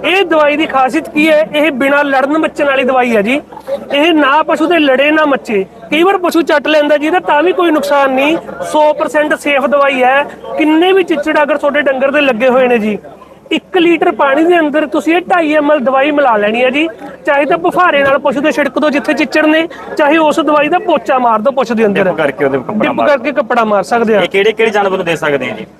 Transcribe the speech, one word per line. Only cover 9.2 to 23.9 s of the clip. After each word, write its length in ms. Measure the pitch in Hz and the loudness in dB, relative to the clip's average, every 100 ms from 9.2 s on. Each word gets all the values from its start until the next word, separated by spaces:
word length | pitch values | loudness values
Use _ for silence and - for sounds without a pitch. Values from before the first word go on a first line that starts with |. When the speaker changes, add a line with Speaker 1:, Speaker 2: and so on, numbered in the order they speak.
| 302 | -2
Speaker 1:
ਸੇਫ 320 | 311 294 277 269 | -2 -2 -2 0
ਦਵਾਈ 360 | 285 277 269 | 2 0 2
ਹੈ। 200 | 247 269 285 - - - | 2 2 0 -10 -10 -2
ਕਿੰਨੇ 340 | 311 320 359 | 0 2 2
ਵੀ 100 | 381 | 2
ਚਿੱਚੜ 400 | 349 311 294 311 | 0 -2 0 0
ਅਗਰ 140 | 294 294 | 0 0
ਤੁਹਾਡੇ 240 | 285 285 | 0 0
ਡੰਗਰ 300 | 277 262 277 | -2 0 0
ਦੇ 100 | 285 | 0
ਲੱਗੇ 280 | 277 220 254 | 0 0 2
ਹੋਏ 200 | 254 254 | 2 2
ਨੇ 100 | 240 | 0
ਜੀ, 200 | 214 202 - - - - - | -2 -6 -10 -20 -20 -20 -6
ਇੱਕ 260 | 320 - 381 | -6 -2 0
ਲੀਟਰ 340 | 339 320 359 | 2 2 0
ਪਾਣੀ 320 | 320 285 277 | 0 0 2
ਦੇ 140 | 330 349 | 2 2
ਅੰਦਰ 280 | 302 294 302 | 2 0 -2
ਤੁਸੀਂ 280 | 320 302 | -2 0
ਇਹ 60 | 339 | -2
ਢਾਈ 320 | 359 359 302 | 0 0 2
ਐਮ 180 | 302 294 | 0 2
ਐਲ 60 | 302 | 0
ਦਵਾਈ 320 | 240 269 285 | 2 0 2
ਮਿਲਾ 260 | 294 269 220 | 2 2 2
ਲੈਣੀ 260 | 208 233 | 0 0
ਹੈ 80 | 254 | 0
ਜੀ। 180 | 269 320 - - - - | 0 -4 -6 -18 -8 -2
ਚਾਹੇ 180 | 285 | 0
ਤਾਂ 140 | 285 339 | 0 0
ਬੁਫਾਰੇ 440 | 339 330 359 294 | 0 2 2 2
ਨਾਲ 160 | 277 277 | 2 0
ਪਸ਼ੂ 220 | 285 262 | 0 0
ਦੇ 120 | 302 | 0
ਛਿੜਕ 260 | 285 277 285 | 0 -2 0
ਦਿਓ 120 | 302 | 0
ਜਿੱਥੇ 220 | 277 - | 0 -2
ਚਿੱਚੜ 320 | 302 302 311 311 | -2 0 0 2
ਨੇ, 220 | 320 330 - - - | 0 -2 -8 -10 0
ਚਾਹੇ 200 | 294 320 | 2 4
ਉਸ 240 | 311 302 | 2 0
ਦਵਾਈ 280 | 302 302 294 | 0 0 2
ਦਾ 100 | 349 | 0
ਪੋਚਾ 400 | 427 302 - 262 | 0 -2 0 0
ਮਾਰ 220 | 240 214 | 2 0
ਦਿਓ 120 | 214 | 0
ਪਸ਼ੂ 220 | 269 247 | -2 -2
ਦੇ 120 | 220 214 | 0 0
ਅੰਦਰ। 180 | 202 | 2
Speaker 2:
ਡਿਪ 120 | 185 160 | 0 0
ਕਰਕੇ 280 | 147 139 | -2 0
ਉਹਦੇ 140 | 139 135 | -2 -2
ਕੱਪੜਾ 240 | 123 214 | -4 -2
Speaker 1:
ਡਿਪ 100 | - | -2
Speaker 2:
ਮਾਰ 160 | - - | 0 0
Speaker 1:
ਕਰਕੇ 240 | 277 262 | 0 -2
ਕੱਪੜਾ 320 | 277 226 240 | -4 -2 -2
ਮਾਰ 180 | 220 202 | 0 0
ਸਕਦੇ 340 | - | 0